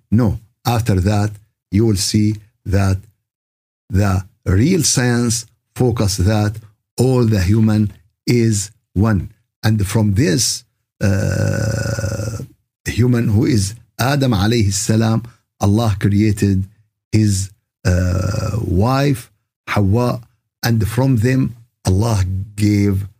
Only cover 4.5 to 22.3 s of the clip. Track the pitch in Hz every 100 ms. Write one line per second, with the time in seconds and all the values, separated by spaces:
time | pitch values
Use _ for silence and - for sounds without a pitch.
4.5 | 92 139 185 139 - 123 120 120 113 -
5.5 | _ _ - 127 113 104 92 90 107 104
6.5 | - - _ _ - 127 127 117 104 87
7.5 | 110 110 107 104 - _ _ - 120 113
8.5 | 101 - - _ 92 113 98 - - _
9.5 | _ 110 110 95 113 107 98 170 160 -
10.5 | - - _ _ _ 101 101 98 - 101
11.5 | 101 - - - - - - 110 110 -
12.5 | - _ _ - 101 123 120 117 107 -
13.5 | 110 95 - - - 120 143 131 101 104
14.5 | 120 98 95 - 110 110 110 - - _
15.5 | _ 101 104 113 95 101 101 107 104 101
16.5 | 95 95 _ _ _ _ 107 107 95 95
17.5 | - _ _ 90 90 90 90 92 101 -
18.5 | - 95 90 117 135 143 135 - _ _
19.5 | _ - 104 98 110 120 - - _ _
20.5 | _ 117 117 98 123 135 127 127 131 135
21.5 | - - _ - 95 120 107 92